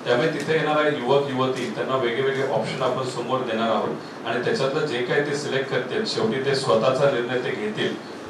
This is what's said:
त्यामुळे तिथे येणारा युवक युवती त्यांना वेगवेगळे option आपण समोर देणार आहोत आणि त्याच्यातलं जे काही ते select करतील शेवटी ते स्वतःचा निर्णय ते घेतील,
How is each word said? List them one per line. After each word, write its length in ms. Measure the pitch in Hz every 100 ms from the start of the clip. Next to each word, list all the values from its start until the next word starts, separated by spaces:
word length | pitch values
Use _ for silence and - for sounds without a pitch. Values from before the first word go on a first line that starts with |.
| -
त्यामुळे 220 | 156 156
तिथे 260 | 151 160
येणारा 340 | 160 147 151 147
युवक 420 | 127 120 143 135
युवती 440 | 127 131 123 110 113
त्यांना 200 | 120 131
वेगवेगळे 520 | 120 117 135 131 -
option 320 | 113 - -
आपण 200 | 127 127
समोर 360 | 127 120 117 127
देणार 300 | 113 110 113
आहोत 580 | 110 - - - - 117
आणि 160 | 120
त्याच्यातलं 360 | 120 113 135 156
जे 220 | - 123
काही 200 | 123 147
ते 140 | 147 143
select 340 | - 135 -
करतील 360 | 127 120 117 110
शेवटी 400 | - 110 135 135
ते 100 | -
स्वतःचा 560 | 117 113 127 131 139
निर्णय 260 | 120 120 123
ते 120 | -
घेतील, 460 | 104 107 113 123 - - -